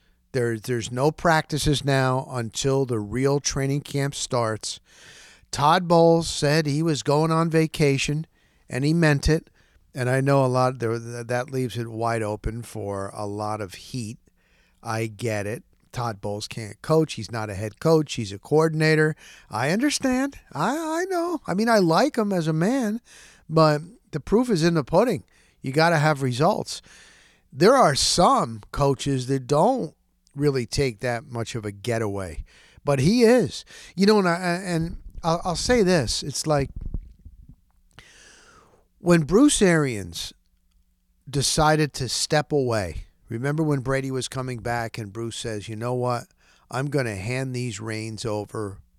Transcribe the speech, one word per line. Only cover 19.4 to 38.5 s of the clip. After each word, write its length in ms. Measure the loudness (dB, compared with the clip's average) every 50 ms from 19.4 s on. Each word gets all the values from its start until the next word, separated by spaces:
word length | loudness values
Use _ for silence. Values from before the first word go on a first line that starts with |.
| -14 -8
I 200 | -6 -2 -2 0
understand. 680 | 0 0 0 0 0 0 0 0 0 0 -2 -4 -6 -10 _ _
I, 240 | -6 -4 -2 -2 -2
I 280 | -2 -4 -4 -4 -4 -2 -2
know. 320 | -2 -2 -2 -4 -4 -6 -4
I 80 | -4 -2
mean, 160 | 0 2 4
I 80 | 4 4
like 380 | 4 4 4 4 2 2 0
him 160 | -2 -2 0
as 140 | 0 -2 0
a 60 | 0
man, 480 | 0 0 2 2 0 0 -2 -2 -4 -6 _ _ -20 -20 -20 -20 -20 _ _ 0
but 320 | 4 4 6 6 4 0 -4 -8 -18 -20 _ _
the 100 | -10 -8
proof 300 | -2 2 2 2 2 2
is 120 | 2 2
in 120 | 2 2 2
the 100 | 2 0
pudding. 400 | 2 2 2 4 2 0 -4 -6 _ _ _ _ _ _ _
You 100 | -8 -2
gotta 260 | 2 4 4 4 4 4
have 240 | 4 2 2 2
results. 600 | 0 -2 0 2 2 2 2 0 -4 -8 -10 -14 -14 -20 -20 -20 -20 -20 -20 _ _ _ _ _ _ _
There 240 | 0 4 6 6 6
are 200 | 6 6 4 4
some 680 | 2 0 0 2 4 4 4 4 2 0 -2 -6 -10 -12 -8
coaches 560 | -2 0 2 2 0 0 -2 -2 -2 -2 -2
that 200 | -2 -4 -4 -2
don't 480 | 0 2 2 4 2 2 0 -4 -8 -10 _ _ _ _ _ _ _ -6
really 300 | -2 -2 0 0 -2 -4
take 340 | -4 -2 -2 -2 -2 -2 -4
that 260 | -4 -4 -4 -6 -6
much 280 | -8 -8 -8 -6 -6 -8
of 80 | -8 -8
a 80 | -8
getaway, 720 | -10 -8 -6 -4 -2 -2 -2 -4 -4 -6 -8 -8 -10 -12 -12 -14 _ -20 _ _ _ _ -2
but 160 | 0 0 2
he 220 | 4 4 4 6
is. 420 | 6 6 6 6 4 0 -4 -10 -16 -18 -20 -20 -20 -8 -2
You 100 | 2 4
know, 120 | 6 6 6
and 80 | 4 2
I, 80 | 2
and 640 | 0 0 -2 -2 -2 -2 -2 -2 -2 -2 -4 -6 -10 -14 -14 -12 -4 -2
I'll, 160 | 0 0 0 0
I'll 120 | -4 -4
say 260 | -2 0 2 4 4
this. 400 | 4 4 4 2 2 0 -4 -6
It's 240 | -6 -6 -6 -4 -2
like 240 | 0 0 0 0 -2 -6 -10 -10 -10 -10 -10 -12 -14 -20 _ -20 -20 -20 -20 -20 -20 -20 _ _ _ _ _ _ _ _ -20 -20 -20 -20 -20 -20 -20 -20 _ _ _